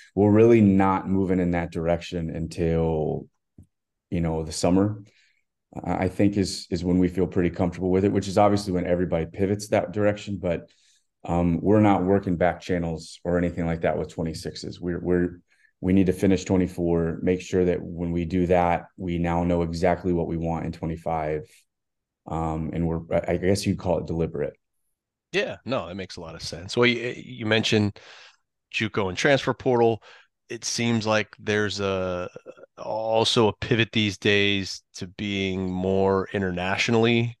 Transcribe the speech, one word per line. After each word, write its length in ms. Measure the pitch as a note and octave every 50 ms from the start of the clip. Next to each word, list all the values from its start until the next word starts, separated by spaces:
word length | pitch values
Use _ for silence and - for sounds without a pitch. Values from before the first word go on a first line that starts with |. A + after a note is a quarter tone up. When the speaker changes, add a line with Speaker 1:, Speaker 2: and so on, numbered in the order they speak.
| - _ _
Speaker 1:
we're 160 | F#2 G#2 G#2
really 300 | G#2 A2 A2+ A#2+ A#2+ A2+
not 480 | G#2+ G2 F#2+ F#2+ G2 F#2+ F#2+ F#2 - F#2+
moving 320 | F#2+ F#2+ G2 F2+ F#2 F#2
in 100 | F2+ F2+
that 220 | F2 F2 F2 E2+ -
direction 560 | F2 D#2+ E2 E2+ E2+ - - F2+ E2+ E2 E2
until, 1000 | - E2 E2 D#2+ - E2 E2+ E2 E2 E2 D#2+ D#2+ D#2+ D#2 D2+ D2 D2 D2 - - _ _ _ _ _ - - _ _ _ _ _ _ _ _ _
you 120 | - E2+
know, 220 | E2+ E2 D#2+ D#2+ D#2+
the 100 | D#2+ -
summer, 500 | - - F2 F#2 F#2+ G2 G#2 G#2+ G#2 - - _ _ _ _ _ _ _ _ _ _ _ _ - - -
I 240 | F2+ F2+ E2+ F#2+
think 300 | F#2 - - G#2 G2+ G2+
is, 300 | G#2 F#2 F2 - - - -
is 140 | G2 E2 F2
when 140 | F#2 F2+ F#2
we 100 | F2+ F2+
feel 180 | F2+ F#2+ F2+
pretty 220 | E2 - G2 F2 E2+
comfortable 420 | F2 - F#2+ F2 E2 E2+ F#2 F2+
with 140 | F2+ F#2+ G2
it, 60 | G2 -
which 160 | G2 F#2+ G2
is 80 | F2
obviously 340 | G#2+ G#2 G2+ G#2 G2+ G2+ G2
when 160 | F2+ F2 E2+
everybody 380 | F2 F2 F2 F#2 D#2+ F2 E2 D#2+
pivots 420 | E2 - - G2 F#2+ G2+ G2+ - -
that 220 | A#2 G2 - F#2
direction. 460 | E2+ G#2+ G2+ G#2 G2+ - - G#2 G2+
But, 320 | E2+ F#2 F2+ E2 - - - _ _ _ _ _ _ _ _ _ _ -
um, 340 | - E2+ F2 F2 F2 E2+ -
we're 200 | - F#2+ G#2+ G#2+
not 240 | G#2+ G2+ G2 F2+ F2+
working 320 | F#2 G2+ G2 - F#2+ F2
back 240 | D#2+ F2+ F2 E2 E2+
channels 580 | - - F#2 F2 F2 E2 E2 D#2+ E2 - - - -
or 120 | F2 F2+
anything 280 | F2 F2 E2+ E2 F2+ E2+
like 160 | E2 E2+ E2
that 160 | F2+ E2 D2+
with 100 | D#2+ D#2+
twenty-sixes. 720 | - - F#2 E2 D#2+ D#2 - - D#2 - - - E2 - -
We're, 220 | F2 F2+ E2+ E2+
we're, 400 | E2+ F2 F2+ F2+ F2 F2 - - _ _ _ _ _ _ _ _
we 100 | F#2+ F#2
need 140 | F#2+ G2 F#2
to 80 | F2+ F2+
finish 320 | - G#2+ F#2+ F#2+ F2+ -
twenty-four, 720 | - G2 F#2 F2+ F2 - - F2 E2+ E2+ E2+ E2 E2 E2+ - -
make 180 | F#2 F#2 F2+
sure 240 | - - G2 F#2 F2+
that 160 | F2+ F2 -
when 320 | - F2+ F2 E2 F2 E2+ E2+
we 100 | F2 E2+
do 220 | D#2+ F#2 F#2 F2
that, 400 | E2+ F2+ F2 F2 F2 E2+ E2 - - _
we 220 | - F#2+ F2+ E2+
now 260 | E2+ E2+ E2+ E2+ E2+ F2
know 200 | F2 F2 E2+ E2+
exactly 500 | E2 E2 E2 F2+ F2 F2 - - F#2 F2
what 140 | E2+ D#2+
we 100 | D#2+ E2+
want 280 | E2 E2 E2 E2 D#2+ D2+
in 60 | E2
twenty-five. 720 | E2 - - D#2+ D#2+ E2 - E2 D#2+ D#2+ D#2 D2+ D#2 D2+ D2+ - - _ _ _ _ _ _ _ _ _ _ _ _ _ _
Um, 440 | - E2 D#2+ E2 D#2+ D#2+ D#2+ D#2+ D2+
and 160 | - E2 E2+
we're, 140 | E2 E2 E2 E2 E2+ F2+
I, 200 | E2+ - - F2
I 40 |
guess 300 | E2+ F2+ F#2 G2 G2 -
you'd 100 | G#2 F2+
call 200 | - - F2+ E2
it 100 | D#2 D#2+
deliberate. 500 | D#2 E2 E2 E2 D#2 D#2+ C#2+ C#2+ C2+ - _ _ _ _ _ _ _ _ _ _ _ _ _ _ _ -
Speaker 2:
Yeah, 240 | G3 G3+ F3+ - - _
no, 220 | A2 C3+ A2+ F#2+
that 80 | E2+ F2+
makes 200 | G2 F#2 - -
a 60 | F#2
lot 140 | E2+ D#2+ E2
of 60 | E2+
sense. 360 | - - F2 F#2+ G2 G2 -
Well, 100 | A#2+ A#2+
you, 260 | B2 A#2+ A#2+ A#2+ B2 -
you 280 | - - - B2+ B2 A2
mentioned 540 | G#2+ A2 A2 A2 - A2+ G#2+ G#2 G2+ - - - - - - - - _ _ _ _ _ _ _ _ -
juco 360 | - A2+ G2 - - G2 F#2
and 80 | F2+
transfer 360 | - - D3 C#3 B2+ - C3+ B2
portal. 480 | - - C3+ B2 A#2 A#2 A2+ A2 - - - - - _ _ _ _ _
It 160 | _ B2 A2+ -
seems 440 | - - - A#2 A#2 A#2 A2 G#2
like 280 | A2 G#2+ G#2+ G2+ - - -
there's 400 | G#2+ G#2+ G#2 G#2+ G#2 G2+ F#2+ G2+
a, 500 | G2+ G2 F#2+ F#2+ F#2 F#2 F2+ F2 F2+ - - - - - - - - _ _
also 680 | - - - A2 A2 A2 A2+ A2+ A2+ A2 - - B2 A2+
a 60 | G#2 -
pivot 380 | - - - B2+ A2 A2+ -
these 280 | - A2+ G#2+ G#2 F#2+ -
days 640 | - G#2+ G2+ G2+ G2+ G2+ G2+ G2 F#2+ - - - - _ _
to 140 | - G2
being 640 | F2+ F#2+ - G#2 G2+ G2 G2 F#2+ F#2+ F#2 F#2+ F#2+ F#2
more 580 | F#2 F2+ F#2 F#2+ F#2+ F#2+ F#2+ F#2+ G2 F#2+ F#2 - -
internationally 1040 | G2+ F#2+ F#2 F2 F2 F2+ F#2+ G2 - - - A#2+ A2+ A2+ A#2+ A#2 A#2 A#2 A#2 A#2 -